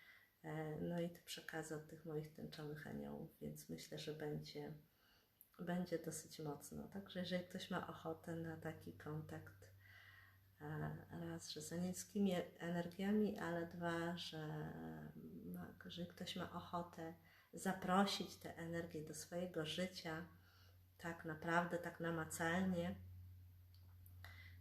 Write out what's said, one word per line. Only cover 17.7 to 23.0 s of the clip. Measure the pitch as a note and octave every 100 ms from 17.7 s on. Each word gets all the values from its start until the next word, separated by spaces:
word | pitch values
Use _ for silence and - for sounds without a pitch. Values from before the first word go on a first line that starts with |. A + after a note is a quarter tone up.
| F#3+ F3+ F#3+ G3 - F3+ -
te | - -
energie | E3 E3+ E3 D#3
do | D#3
swojego | D3+ - F3 F3+ F3 D3+
życia, | F3+ F#3 - E3 D#3+ F3 - - - - - - -
tak | E3+ D#3+ D#3+
naprawdę, | D#3 E3+ E3+ F3 E3+
tak | E3+ -
namacalnie, | E3+ E3 D#3 - E3 F3+ F#3+ F3 F3 G3